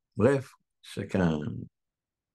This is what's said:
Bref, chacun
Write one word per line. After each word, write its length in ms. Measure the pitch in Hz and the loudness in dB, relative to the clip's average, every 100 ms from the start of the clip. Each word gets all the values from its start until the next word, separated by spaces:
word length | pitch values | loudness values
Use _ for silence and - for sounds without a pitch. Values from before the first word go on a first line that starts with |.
| _ - | _ 2
Bref, 380 | 117 135 - - _ _ | 2 2 -2 -16 _ _
chacun 580 | - - - 98 87 76 76 117 - _ _ _ _ _ _ | -12 -10 -4 0 2 0 -4 -8 -12 _ _ _ _ _ _